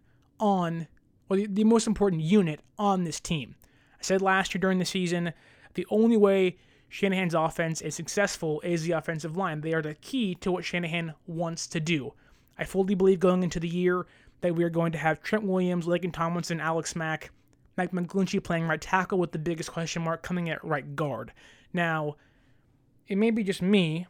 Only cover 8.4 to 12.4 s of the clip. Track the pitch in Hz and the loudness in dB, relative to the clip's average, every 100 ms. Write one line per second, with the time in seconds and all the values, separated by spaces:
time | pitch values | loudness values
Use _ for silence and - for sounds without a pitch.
8.4 | 165 151 175 170 160 160 165 160 156 160 | -4 -4 -2 -2 0 -2 -2 -6 -6 -4
9.4 | 185 151 156 160 151 156 - 269 208 180 | -4 -4 -2 -2 -4 -8 -6 -2 -2 -2
10.4 | 196 180 175 175 175 170 165 156 - 165 | -2 -2 -2 -4 -2 -2 -4 -8 -10 -6
11.4 | 170 165 - 170 156 160 120 - _ _ | -6 -6 -6 -4 0 -2 -2 -12 _ _